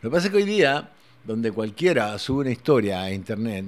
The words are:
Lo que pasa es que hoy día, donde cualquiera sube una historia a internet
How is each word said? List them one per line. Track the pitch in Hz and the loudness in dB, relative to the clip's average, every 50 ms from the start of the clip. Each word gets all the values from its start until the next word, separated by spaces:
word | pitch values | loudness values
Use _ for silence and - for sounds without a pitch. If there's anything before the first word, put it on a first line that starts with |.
| - | -6
Lo | 117 | 0
que | 135 | 0
pasa | 175 175 | 0 0
es | 196 196 | 2 2
que | |
hoy | 208 202 | 2 2
día, | 196 208 214 170 139 139 147 151 - - _ _ _ - _ _ | 2 2 4 4 4 4 0 -4 -8 -20 _ _ _ -20 _ _
donde | - 110 110 117 113 | -6 -4 -2 -2 -2
cualquiera | 98 107 110 110 104 - 165 185 170 127 110 104 107 104 | -2 -2 -4 -4 -4 0 2 2 4 4 0 0 -4 -6
sube | - - 131 139 143 | -4 -4 -2 -2 0
una | 131 | -2
historia | 120 - - - 151 127 107 101 98 92 92 | -4 -4 2 2 4 4 4 2 -2 -2 -4
a | 95 | -4
internet | 95 98 92 - 113 104 110 117 107 95 95 | -6 -6 -6 -6 -6 -4 -4 -4 -4 -6 -8